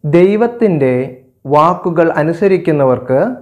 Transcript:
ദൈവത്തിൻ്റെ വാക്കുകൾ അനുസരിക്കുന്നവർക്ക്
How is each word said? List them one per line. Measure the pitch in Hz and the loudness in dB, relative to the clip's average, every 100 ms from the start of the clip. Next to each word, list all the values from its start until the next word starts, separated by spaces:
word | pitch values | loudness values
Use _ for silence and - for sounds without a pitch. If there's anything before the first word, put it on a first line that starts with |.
ദൈവത്തിൻ്റെ | 151 170 185 214 233 240 220 160 131 123 131 - _ _ 135 | 2 2 2 2 -2 0 0 2 0 0 -4 -12 _ _ 0
വാക്കുകൾ | 147 160 180 185 170 165 | 2 2 0 -4 0 0
അനുസരിക്കുന്നവർക്ക് | 156 151 170 202 185 - 147 135 123 - 131 214 254 | 0 -2 0 0 0 0 0 0 0 -2 -2 -2 -6